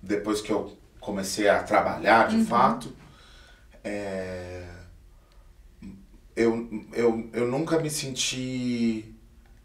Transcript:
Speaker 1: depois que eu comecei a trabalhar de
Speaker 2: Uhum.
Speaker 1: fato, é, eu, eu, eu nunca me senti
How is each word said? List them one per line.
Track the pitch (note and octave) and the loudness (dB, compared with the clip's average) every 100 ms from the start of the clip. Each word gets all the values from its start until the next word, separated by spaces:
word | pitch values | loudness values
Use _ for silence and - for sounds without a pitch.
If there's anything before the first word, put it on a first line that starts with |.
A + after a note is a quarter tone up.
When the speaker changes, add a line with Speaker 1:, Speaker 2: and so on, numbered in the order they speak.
Speaker 1:
depois | F#2+ G2+ G#2+ G#2 | -4 -2 0 -2
que | - | 0
eu | G#2 - - - - | -2 -2 -10 -20 -14
comecei | - G2 F#2+ - G2+ | -8 -6 -4 2 4
a | - | 4
trabalhar | - G#2 F#3+ - F#3+ A3+ A3 | 4 2 2 0 4 6 6
de | A3 | 4
Speaker 2:
Uhum. | A3 | 2
Speaker 1:
fato, | A#3 A3 A#3 - - - - - - - - - - | 4 4 2 -6 -16 -20 -20 -20 -20 -20 -20 -20 -14
é, | G2+ G2+ G2+ F#2+ F#2 F#2 F2+ F2+ F2+ F2+ F2+ - - - _ - - - - - G2 G2 - - - - | -8 -8 -6 -6 -8 -10 -10 -12 -14 -16 -20 -20 -20 -20 _ -20 -20 -20 -20 -20 -18 -18 -20 -20 -12 0
eu, | A2+ A#2 - G#2+ - | 2 2 -4 -10 -8
eu, | A2+ A#2 A2+ - | 0 2 2 -4
eu | A#2 B2 | -2 0
nunca | C3+ E3 D#3+ | 0 0 0
me | D3+ | 0
senti | - C3+ B2+ - B2+ B2+ B2+ B2 A#2 A#2 A2 A2 - - - - - | -4 -6 -4 -4 -4 -4 -4 -2 0 0 0 -6 -18 -20 -20 -20 -20